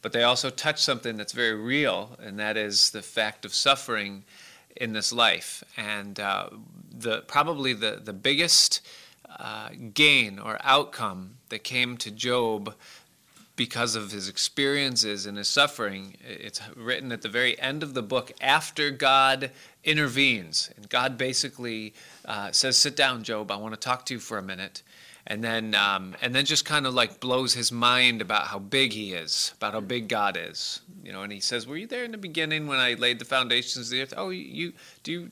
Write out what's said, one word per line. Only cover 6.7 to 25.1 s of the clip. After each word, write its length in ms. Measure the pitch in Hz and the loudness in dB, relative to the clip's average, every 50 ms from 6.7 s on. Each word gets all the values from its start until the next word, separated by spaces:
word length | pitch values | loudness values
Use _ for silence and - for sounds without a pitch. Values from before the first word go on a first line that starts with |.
| - - - - | -20 -20 -20 -18
the, 300 | - 120 113 117 110 - | -16 -6 -2 -2 -2 -2
probably 500 | - - - 143 151 160 165 139 135 131 | -4 2 2 4 4 4 0 0 0 0
the, 300 | 123 101 113 107 104 98 - | 0 0 0 -2 -2 -4 -10
the 80 | 107 | -12
biggest, 680 | 98 95 107 131 143 143 170 165 - - - - - - - - - - - - - _ _ - - - | -12 -2 0 2 2 2 4 6 6 6 6 4 2 -2 -4 -14 -20 -20 -20 -20 -20 _ _ -20 -16 -12
uh, 300 | - - 107 110 107 - - 127 123 110 98 | -10 -10 -10 -10 -10 -12 -12 -12 -14 -6 2
gain 460 | 147 151 151 143 135 117 104 98 98 | 4 6 6 6 6 2 0 -4 -8
or 180 | 107 110 107 107 | -6 -6 -6 -2
outcome 760 | - 135 135 147 147 - - - 117 104 92 92 92 95 117 127 _ | 4 4 4 4 4 0 -4 -4 -4 -4 -4 -6 -12 -14 -16 -20 _
that 160 | _ - 107 _ | _ -10 -8 _
came 320 | - 127 127 127 123 123 117 | -2 0 0 0 0 -2 -8
to 120 | - 110 | -8 -8
Job 640 | 104 110 - 123 123 123 117 113 110 104 101 110 - _ - - - - - _ _ _ _ _ _ - - _ _ | -6 -4 -2 0 2 2 2 2 0 -2 -4 -8 -12 _ -20 -20 -20 -20 -20 _ _ _ _ _ _ -20 -20 _ _
because 400 | - 120 - - 117 120 120 110 | -4 -4 -4 0 -2 0 0 0
of 160 | 113 107 98 | -4 -6 -6
his 160 | 107 101 92 | -8 -8 -8
experiences 1000 | 98 98 - - - _ - 139 139 139 143 139 135 123 120 113 107 104 98 98 | -6 -2 -2 -2 -2 _ 0 2 2 2 2 0 0 0 0 0 0 -2 -4 -6
and 120 | 104 101 | -8 -8
his 100 | 101 101 | -4 -2
suffering, 720 | - - 143 143 143 143 - 113 101 98 95 95 98 - - - | 0 4 4 4 4 2 -2 -4 -4 -4 -6 -12 -14 -18 -18 -16
i-, 40 | 123 | -14
it's 280 | 101 - - 104 - - 104 110 - | -14 -12 -12 -12 -12 -12 -12 -12 -16
written 380 | 120 113 120 127 78 135 127 117 | -10 -4 -4 -2 -2 -2 -6 -8
at 80 | 98 | -6
the 80 | - 110 | -6 -2
very 280 | 101 120 127 123 117 | 0 2 2 2 2
end 240 | - 131 131 139 151 | 0 -2 -4 -2 -4
of 120 | 156 147 131 | -6 -4 -4
the 100 | 131 110 | -6 -4
book 300 | 101 127 127 120 - - - | 0 -2 -2 -2 -2 -10 -2
after 500 | - 131 143 156 156 - - - 147 143 | 2 4 4 4 2 -2 -2 -2 -2 -2
God 600 | 139 123 147 135 135 135 135 135 135 131 139 127 135 - - - - _ - | 0 2 4 6 6 8 6 6 4 2 -2 -8 -10 -16 -20 -20 -20 _ 0
intervenes. 840 | 156 156 151 151 135 117 135 139 135 120 104 90 80 76 - - - - | 2 2 2 2 2 4 4 4 4 4 2 -4 -2 -2 -2 -2 -2 -10
And 140 | - 104 101 | -18 -10 -2
God 280 | - 123 127 131 127 | 0 0 0 0 0
basically, 760 | 117 131 131 127 - - 135 - - 123 120 113 110 107 104 _ - - - - - - | -2 -2 0 0 0 -2 -2 -6 -8 -6 -6 -6 -6 -8 -10 _ -18 -20 -20 -20 -16 -10
uh, 260 | - 107 104 101 98 | -8 -6 -6 -6 -2
says, 240 | - - - 135 123 | 0 0 2 4 4
"Sit 220 | - - 143 127 | 4 2 2 4
down, 260 | - 139 135 127 117 107 | 4 2 4 2 -2 -4
Job, 280 | 117 113 107 107 95 | -4 -4 -4 -4 -4
I 40 | 101 | -6
wanna 220 | 101 107 110 110 | -6 -6 -8 -8
talk 280 | 107 - 131 123 127 - | -8 -2 -2 -2 -2 -2
to 80 | - 131 | -8 -8
you 40 | 113 | -8
for 180 | - - 113 | -8 -6 -6
a 60 | 101 95 | -6 -6
minute." 400 | 95 95 90 95 98 _ - _ _ - - - - | -6 -8 -8 -10 -10 _ -16 _ _ -20 -20 -20 -20